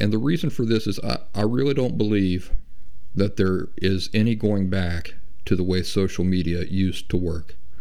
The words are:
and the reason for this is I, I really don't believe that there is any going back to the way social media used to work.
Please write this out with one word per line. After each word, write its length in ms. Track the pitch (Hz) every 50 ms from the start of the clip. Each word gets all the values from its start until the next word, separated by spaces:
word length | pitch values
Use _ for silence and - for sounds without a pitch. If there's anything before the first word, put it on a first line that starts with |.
and 120 | 104 104
the 60 | 107 110
reason 320 | 123 147 175 170 - 147
for 140 | - - 120
this 220 | 113 113 110 -
is 120 | 107 92 -
I, 180 | - 117 120 - - - -
I 80 | 98
really 320 | 107 110 120 131 135 143 139
don't 220 | 139 127 123 -
believe 540 | 107 107 107 107 101 98 92 90 92 - - - - - - - - - - - - - - -
that 220 | 92 98 - -
there 320 | - 95 95 92 90 - - -
is 340 | - 92 95 95 92 - -
any 220 | - 107 110 117 113
going 340 | 104 107 104 104 98 95 92
back 460 | 95 95 90 87 85 85 - - - - - - - - -
to 100 | - 95
the 80 | 90
way 200 | 90 90 90 92
social 420 | 87 - - 101 95 92 - - 90
media 400 | 92 92 92 82 85 87 87 90
used 440 | 80 92 95 95 92 87 - - -
to 60 | 92
work. 400 | 90 90 82 80 82 - - - - - - - -